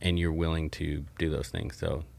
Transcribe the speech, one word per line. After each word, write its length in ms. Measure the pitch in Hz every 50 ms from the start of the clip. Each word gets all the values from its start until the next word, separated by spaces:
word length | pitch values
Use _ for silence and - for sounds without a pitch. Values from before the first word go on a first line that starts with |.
and 180 | - 90 87 87
you're 120 | 85 85
willing 380 | 80 82 82 82 82 82 80 76
to 320 | - - 80 76 73 76 71 - - -
do 120 | 85 80
those 180 | 76 69 - -
things. 260 | - - - - -
So 280 | - 85 80 71 76 80 - -